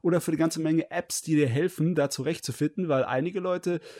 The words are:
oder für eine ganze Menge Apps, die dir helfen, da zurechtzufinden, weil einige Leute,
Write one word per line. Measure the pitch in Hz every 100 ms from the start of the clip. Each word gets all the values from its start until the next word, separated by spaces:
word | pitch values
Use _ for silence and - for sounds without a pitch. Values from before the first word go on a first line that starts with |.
oder | 170 170
für | 170
eine | 156
ganze | 160 -
Menge | 160 160 -
Apps, | 170 - -
die | 160 151
dir | 135
helfen, | 131 180 - 160
da | 156 139
zurechtzufinden, | - 135 170 - - 151 - 175
weil | 135
einige | - 131 170 185
Leute, | 185 180 - 131 -